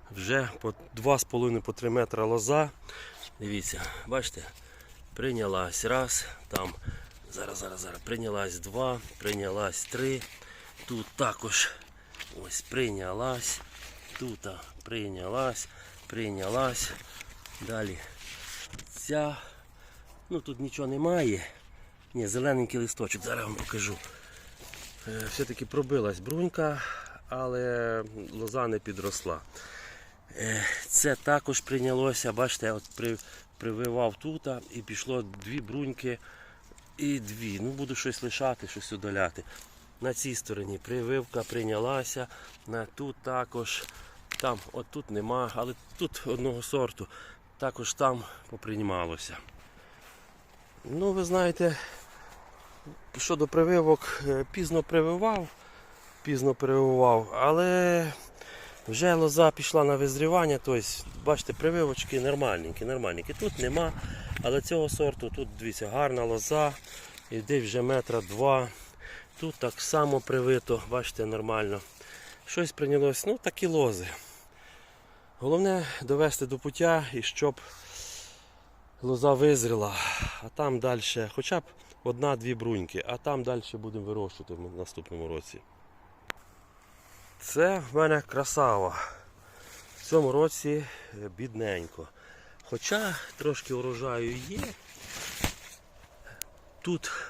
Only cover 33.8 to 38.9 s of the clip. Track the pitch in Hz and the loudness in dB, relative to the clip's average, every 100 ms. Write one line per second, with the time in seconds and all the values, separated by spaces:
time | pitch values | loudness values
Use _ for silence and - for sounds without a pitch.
33.8 | 123 120 117 101 151 156 143 123 - 120 | 0 2 2 0 -8 -8 -6 -8 -8 -12
34.8 | 104 107 127 127 104 98 98 139 107 135 | -10 -8 -4 -4 -4 -10 -8 -8 -6 -6
35.8 | 135 123 127 120 - - - - - - | -6 -4 -6 -6 -10 -20 -20 -20 -20 -20
36.8 | - - 147 139 104 107 113 98 117 135 | -16 -4 -2 -2 -4 -8 -6 -4 -4 -4
37.8 | 135 131 135 - 123 - 135 123 98 104 | -4 -4 -4 -4 -4 0 0 -2 -6 -10
38.8 | - | -8